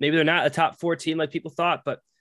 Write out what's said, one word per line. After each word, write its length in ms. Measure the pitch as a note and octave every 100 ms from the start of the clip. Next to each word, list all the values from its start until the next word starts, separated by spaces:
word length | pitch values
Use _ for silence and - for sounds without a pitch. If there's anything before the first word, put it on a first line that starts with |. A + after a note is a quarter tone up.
maybe 160 | C#3+ D#3+
they're 80 |
not 200 | D#3 E3+
a 60 | C#3+
top 300 | D3+ D#3+ -
four 160 | E3+ D#3+
team 220 | E3 D#3+
like 120 | D#3
people 220 | E3 D#3+
thought, 300 | - E3+ C#3+
but 160 | - - _ _